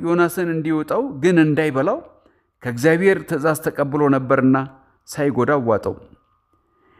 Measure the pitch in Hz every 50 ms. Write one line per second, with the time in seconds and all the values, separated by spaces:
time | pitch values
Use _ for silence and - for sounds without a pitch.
0 | - 165 170 175 175 165 170 185 175 170 165 160 147 160 156 156 151 - 151 -
1 | - 269 165 131 139 180 180 165 156 156 147 156 156 156 131 135 139 185 247 339
2 | - - _ _ _ _ _ _ _ _ _ _ - 123 117 117 127 160 165 170
3 | 190 196 190 170 151 - 165 143 143 160 151 156 - 156 - - 147 139 135 147
4 | 147 139 139 131 131 123 139 135 127 131 131 131 131 131 - _ _ _ _ _
5 | _ - - - 143 143 120 123 120 123 147 143 120 117 107 98 - 98 92 -
6 | - - - _ _ _ _ _ _ _ _ _ _ _ _ _ _ _ _